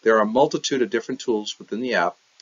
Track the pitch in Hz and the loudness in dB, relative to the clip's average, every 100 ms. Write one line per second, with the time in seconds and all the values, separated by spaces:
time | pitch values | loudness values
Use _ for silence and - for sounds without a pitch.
0 | 110 110 107 120 151 143 - 135 110 113 | 2 4 4 2 2 0 -2 -2 0 -2
1 | - 131 - 107 104 - 101 104 127 101 | -4 -6 -2 -2 -4 -12 -10 -6 -2 0
2 | 87 - _ _ | 0 -4 _ _